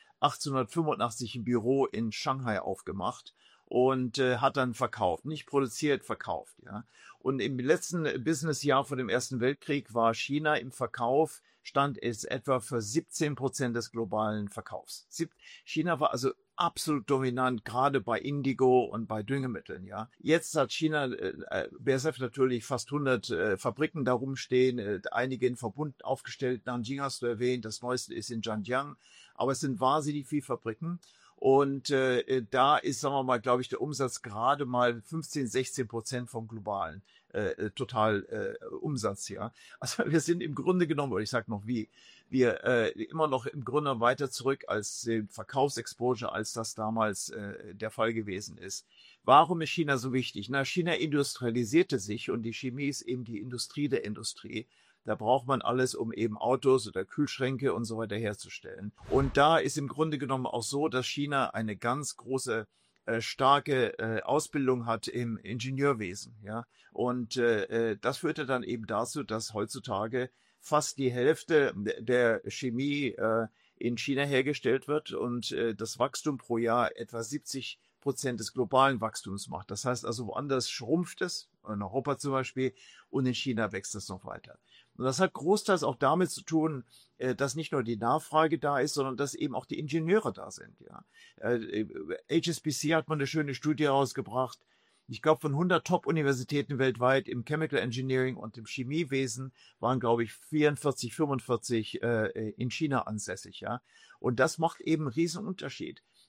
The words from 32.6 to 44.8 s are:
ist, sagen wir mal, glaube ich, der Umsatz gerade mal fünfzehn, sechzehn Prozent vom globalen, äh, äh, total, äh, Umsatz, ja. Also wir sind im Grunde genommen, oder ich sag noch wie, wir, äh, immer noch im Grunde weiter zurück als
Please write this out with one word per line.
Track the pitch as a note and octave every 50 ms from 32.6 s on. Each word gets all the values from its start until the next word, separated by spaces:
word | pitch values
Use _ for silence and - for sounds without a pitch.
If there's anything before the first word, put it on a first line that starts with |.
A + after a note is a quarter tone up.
| C3 C#3+ D3 -
ist, | - C#3+ C3+ -
sagen | D3 C3+ C#3+
wir | C3+ C3
mal, | B2+ B2+ A#2
glaube | - C3 B2 B2+
ich, | B2 -
der | B2+ - A#2+
Umsatz | D3+ C#3+ - C#3 A#2+ - - -
gerade | A#2 G2+ G#2+ A#2 C3 C#3+ C#3+ C#3+
mal | B2 B2 B2 B2 A#2+ A#2+ A#2 -
fünfzehn, | - D#3+ D#3+ D3+ - - D3+ C3+
sechzehn | A2 A#2 C3 B2+ - - C3+ B2
Prozent | G#2 A#2 A#2 - - C3 B2 B2 -
vom | - A#2 A2+ A2
globalen, | A2+ A2 G2 G#2+ G2+ G2 F2 D#2+ D#2 G2 - _ _ _ _ _ -
äh, | G2 G#2 F2
äh, | - - G#2 G#2 -
total, | - B2 - B2+ A2 G#2+ A2 G#2 G2+ - -
äh, | - G#2 G2+ - - - - - -
Umsatz, | - - D#3 C#3+ A#2+ G#2+ G2+ G2+ - - -
ja. | G2+ G2 G#2 A#2 - - - - - -
Also | - - - - -
wir | - D#3 D#3+
sind | - D#3+ E3+ F3 F3
im | D#3 C#3
Grunde | - C3 F3+ F#3 F3+ F3
genommen, | D3+ D#3 C#3+ C#3+ C3+ G2+
oder | G2 G#2+
ich | -
sag | B2+ A#2+ A2 -
noch | A2 G2+ G2+
wie, | A2 B2+ A2+ G#2 - _ _ - - - - _ _
wir, | - C3 B2 A#2 F#2 - -
äh, | A2 B2+ A#2 A2 F2+ - - A2+
immer | - - D#3+ D#3 D3+
noch | C3 B2+ A2+
im | C#3 - - A2
Grunde | A#2+ C3 D3+ D3 C#3 C3+ A2
weiter | A#2 A#2+ C3+ C#3+ C#3+ -
zurück | - - A#2+ C3+ C#3 - - -
als | G2 G#2+